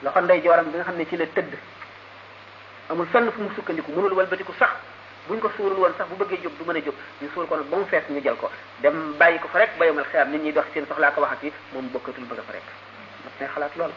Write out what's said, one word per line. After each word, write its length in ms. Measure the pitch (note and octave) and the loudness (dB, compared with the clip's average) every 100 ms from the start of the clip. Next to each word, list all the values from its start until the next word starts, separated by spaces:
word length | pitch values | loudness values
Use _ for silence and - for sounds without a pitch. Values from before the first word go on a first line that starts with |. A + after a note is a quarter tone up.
loxo 180 | C3+ F#3 | 2 2
ndeyjooram 500 | F3 F3+ E3 E3+ D#3+ | 6 4 8 6 4
bi 60 | E3 | -4
nga 60 | |
xam 120 | F3 F3+ | -4 -4
ne 100 | D#3 | -4
ci 80 | E3+ | -2
la 100 | D#3+ | 0
tëdd, 300 | - D#3+ - - - - - - - - - - - - - - | 0 -2 -10 -16 -18 -20 -20 -20 -20 -20 -20 -20 -20 -20 -20 -8
amul 160 | D#3+ E3+ | -4 2
fenn 240 | A#3+ A#3 | 4 4
fu 80 | A3 | -2
mu 80 | G3+ | -6
sukkandiku, 360 | G#3 F#3+ D#3+ D3 | -6 -6 -6 -4
mënul 200 | D#3 G3 | 0 2
walbatiku 400 | F#3+ F#3 F#3 F#3+ E3+ | 2 2 0 -6 2
sax, 120 | - - - - - - - | 2 2 -12 -20 -20 -20 -8
buñ 100 | A3 | -4
ko 100 | A3 - | -2 -2
sóorul 220 | G3 F#3+ | -2 2
woon 160 | F3+ - | 2 2
sax, 120 | F3 | -8
bu 80 | F#3 | -4
bëggee 260 | G3 F3+ | -4 -2
jóg, 100 | F3 D3 | -6 -8
du 60 | |
mën 120 | E3 E3 | -4 -4
a 40 | |
jóg. 100 | C#3+ C#3 - - | -4 -8 -14 -14
Ñu 80 | C#3+ | -10
sóor 160 | F3+ E3 | -8 -4
ko 80 | D#3 | -4
nag 100 | C#3+ | -2
ba 60 | F3 | -2
mu 80 | G3 | 2
fees, 180 | D#3+ - | 0 0
ñu 100 | C#3+ | -2
jël 160 | C3 A#2 | -2 -2
ko 140 | - - - - | -6 -8 -18 2
dem 340 | C3+ D#3+ D#3 D3 | 2 2 -6 6
bàyyi 220 | E3+ E3 | 6 6
ko 100 | - | 0
fa 100 | F3+ | 2
rek 180 | A3 - | 2 4
ba 80 | E3 | 4
yomal 180 | D3+ | 4
xiyam, 260 | C#3 D#3+ C3+ | 0 2 2
nit 120 | D3+ | 2
ñi 100 | D3+ | 0
dox 140 | D3+ - | 0 0
seen 100 | D#3 C#3+ | -4 -6
soxlaa 240 | D3 C#3+ | 2 2
ko 80 | D3 | 4
waxati, 280 | C#3 B2+ C#3+ - - | 0 0 -8 -10 -12
moom 160 | C3 B2+ | -10 -8
bokkatul, 340 | B2 C3+ C3 | -8 -8 -12
bëgg 180 | A#2+ A2+ | -12 -12
fa 80 | G#2 | -12
rek. 100 | G2 - - - - - - | -14 -14 -18 -18 -18 -18 -18
Mat 80 | C#3+ - | -18 -10
nay 80 | C#3 | -8
xalaat 220 | - D3 E3 | -4 -6 -4
lool. 160 | E3 | -6